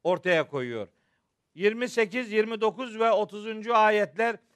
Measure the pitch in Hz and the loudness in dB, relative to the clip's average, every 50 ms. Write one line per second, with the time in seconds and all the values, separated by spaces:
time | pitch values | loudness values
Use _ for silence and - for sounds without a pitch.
0 | - 170 180 170 - 180 175 160 143 - 143 139 127 120 117 110 101 - _ _ | -2 -2 -2 0 2 2 2 2 2 -2 -4 -6 -6 -4 -6 -8 -8 -10 _ _
1 | _ _ _ _ _ _ _ _ _ _ _ 156 190 208 220 233 247 247 - 233 | _ _ _ _ _ _ _ _ _ _ _ 0 0 0 0 0 -6 -2 0 0
2 | 220 180 185 254 247 208 208 220 214 220 226 214 220 220 165 233 262 240 214 220 | 0 0 -2 -6 -6 -2 0 0 0 0 -2 -2 -2 -2 -2 -2 -8 -10 -4 0
3 | 226 226 214 202 214 - 202 208 208 226 220 220 214 233 240 220 214 214 214 208 | 2 2 2 2 0 -2 -6 -10 -10 -10 -10 -8 -4 2 4 6 6 6 4 4
4 | 202 - - 208 226 233 220 - _ _ _ | 0 0 -2 -2 -2 -2 -2 -6 _ _ _